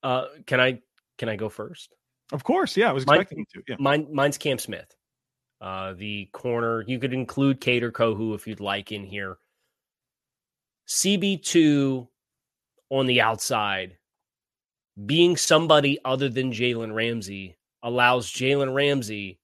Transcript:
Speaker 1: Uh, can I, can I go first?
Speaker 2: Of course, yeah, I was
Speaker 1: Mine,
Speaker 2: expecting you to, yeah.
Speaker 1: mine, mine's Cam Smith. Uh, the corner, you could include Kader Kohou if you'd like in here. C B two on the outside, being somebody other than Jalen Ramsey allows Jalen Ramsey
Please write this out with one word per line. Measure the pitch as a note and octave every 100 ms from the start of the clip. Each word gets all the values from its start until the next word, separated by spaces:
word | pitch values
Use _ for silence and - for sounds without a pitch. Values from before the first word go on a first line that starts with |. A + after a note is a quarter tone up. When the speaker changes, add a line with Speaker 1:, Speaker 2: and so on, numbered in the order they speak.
Speaker 1:
Uh, | C3 B2+ B2+ -
can | - B2+
I, | B2+ B2 _ _ _ -
can | A2+
I | G#2+
go | A2
first? | - G#2+ E3+ - _ _ _ _
Speaker 2:
Of | C#3+
course, | - E4+ F4+ -
yeah, | A3
I |
was | C#3 C3
Speaker 1:
Mine, | D#3
Speaker 2:
expecting | G3 - G#3+
you | -
to, | -
yeah. | A#2
Speaker 1:
mine, | C#3 D3 D3+
mine's | D3 C#3+ C#3
Cam | D3+ B2+
Smith. | - G#2+ - _ _ _ _ _ _ _
Uh, | F#2+ F#2+ F#2+
the | F#2 G#2 G#2 F#2+
corner, | - B2 A#2 A#2 A2+ G#2+
you | B2+
could | C3
include | C3 B2+ - C#3 C3
Kader | - B2 A#2+
Kohou | - A#2 G#2 A2+
if | G#2 -
you'd | G#2
like | G2+ G2+ G2
in | G#2+
here. | G2 G2+ G2 F#2 _ _ _ _ _ _ _ _ _ _ _ _ _ _ -
C | - G3 G3+
B | G3 G3
two | - F3 D#3 C#3+ C#3 C3 B2 _ _ _ _ _ _ _ _
on | C3+
the | C3 B2
outside, | A2+ A2 - A#2 G#2 F#2+ F#2 F2 _ _ _ _ _ _ _ _ _ -
being | G2+ D#3 F3 E3+
somebody | - D#3 D#3+ D3+ C#3 C#3+
other | C3 C3 C3+
than | A#2+ C3
Jalen | A2+ B2 A#2 A2+
Ramsey | A2 A#2 A#2 G2 G2 F#2 - _ _
allows | A#2+ B2 B2 B2+ A2+
Jalen | - B2+ C#3+ C3+
Ramsey | C3+ C#3+ C#3 G#2+ G#2 G2 F#2